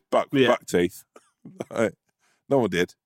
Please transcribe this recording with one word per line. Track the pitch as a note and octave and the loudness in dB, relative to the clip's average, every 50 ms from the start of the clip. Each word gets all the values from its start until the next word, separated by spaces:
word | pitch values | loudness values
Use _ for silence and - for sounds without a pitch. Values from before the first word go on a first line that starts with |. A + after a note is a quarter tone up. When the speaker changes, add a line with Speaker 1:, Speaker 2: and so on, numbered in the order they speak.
| _ - | _ -2
Speaker 1:
buck, | B2 A2+ - - | -2 -2 -2 0
Speaker 2:
Yeah. | D3 C3+ B2 | 0 2 2
Speaker 1:
buck | A#2 A#2 - - | 2 2 0 -2
teeth." | - - F2 F2 F2+ - - - _ | -2 0 0 0 0 -4 -10 -20 _
<laughs> | - - _ _ _ _ - - C3+ - - - | -20 -20 _ _ _ _ -20 -20 -14 -14 -12 -8
Like, | G#2 A2 A2+ G2 - _ _ _ _ _ _ _ _ _ _ - | -4 -4 -4 -4 -4 _ _ _ _ _ _ _ _ _ _ -2
no | C#3 | 0
one | C3+ A2+ F#2+ | 0 0 0
did. | F2+ F2 F2+ - - _ _ | 0 -2 -2 -2 -6 _ _